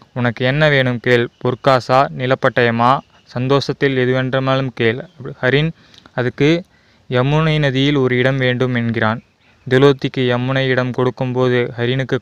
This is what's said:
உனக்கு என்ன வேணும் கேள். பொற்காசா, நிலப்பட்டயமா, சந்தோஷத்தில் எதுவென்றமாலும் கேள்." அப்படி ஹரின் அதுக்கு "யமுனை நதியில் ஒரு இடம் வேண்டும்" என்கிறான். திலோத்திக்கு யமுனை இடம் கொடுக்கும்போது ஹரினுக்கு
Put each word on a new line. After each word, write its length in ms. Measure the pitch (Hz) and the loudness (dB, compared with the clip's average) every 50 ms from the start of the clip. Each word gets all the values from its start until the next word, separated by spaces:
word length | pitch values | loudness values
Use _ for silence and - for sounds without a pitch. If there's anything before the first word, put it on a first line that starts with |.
| - _ - | -20 _ -6
உனக்கு 320 | 127 120 120 113 - 127 | -4 -4 -4 -2 -2 -2
என்ன 240 | 127 135 151 156 151 | 0 0 2 2 2
வேணும் 300 | 143 135 127 127 123 117 | 2 2 2 0 -2 -2
கேள். 300 | - 127 123 120 120 - _ _ - | 0 2 2 2 2 0 _ _ -4
பொற்காசா, 640 | 123 127 - - 139 131 123 - - 127 131 139 160 160 139 | -4 -4 0 2 2 2 2 2 2 2 2 2 0 -2 -6
நிலப்பட்டயமா, 800 | 127 127 131 - - 131 117 127 120 120 117 117 120 123 135 156 - _ _ _ _ | -2 -2 -2 0 0 0 2 2 2 2 2 2 2 2 2 0 -2 _ _ _ _
சந்தோஷத்தில் 760 | _ - 120 127 131 139 139 - - 135 - 147 139 135 131 | _ -8 -6 -2 0 0 0 0 -2 -4 -2 -2 -2 0 0
எதுவென்றமாலும் 720 | 127 123 127 131 131 131 127 135 131 135 135 135 135 131 - | 0 0 0 -2 -2 -2 -2 -2 -2 0 0 -2 -2 -4 -4
கேள்." 360 | - 117 113 113 135 - - _ - | -2 0 0 0 -2 -6 -14 _ -16
அப்படி 160 | 123 139 139 - | -16 -16 -10 -4
ஹரின் 300 | - 127 131 143 156 165 - _ - _ - - - - - | -2 0 2 2 0 0 -4 _ -16 _ -20 -20 -20 -12 -6
அதுக்கு 500 | 131 120 127 - - 143 147 165 170 185 _ _ _ _ _ _ _ _ - | -4 -4 -4 -2 0 2 2 2 0 -4 _ _ _ _ _ _ _ _ -4
"யமுனை 500 | 127 123 127 139 147 156 160 160 151 151 | -2 0 0 2 2 2 2 2 0 0
நதியில் 360 | 151 139 123 131 135 143 147 | 0 0 0 0 0 2 2
ஒரு 220 | 139 131 127 123 123 | 2 2 2 2 2
இடம் 200 | 123 131 135 135 | 0 0 0 0
வேண்டும்" 380 | 127 127 123 120 131 127 123 | 0 0 0 0 -2 -2 -2
என்கிறான். 480 | 120 117 117 110 113 110 107 113 123 - _ _ _ _ _ _ _ - 127 | -2 -2 -2 -2 0 0 0 -2 -2 -8 _ _ _ _ _ _ _ -4 0
திலோத்திக்கு 580 | 127 131 139 143 139 131 - 135 - 135 127 123 | 2 4 6 4 4 2 -2 -6 -4 -2 -2 0
யமுனை 380 | 123 123 123 127 135 135 135 | 0 -2 -2 -2 -2 -2 0
இடம் 260 | 131 127 127 127 127 | 0 0 0 -2 -2
கொடுக்கும்போது 800 | 117 - 127 127 120 - 131 127 123 127 127 127 123 123 120 120 - 113 | -2 -2 -2 -2 -2 -4 -6 -4 -2 0 0 2 2 0 0 -2 -4 -4
ஹரினுக்கு 400 | 120 120 127 135 131 117 139 120 | -2 -2 -2 -2 -2 -2 -4 -4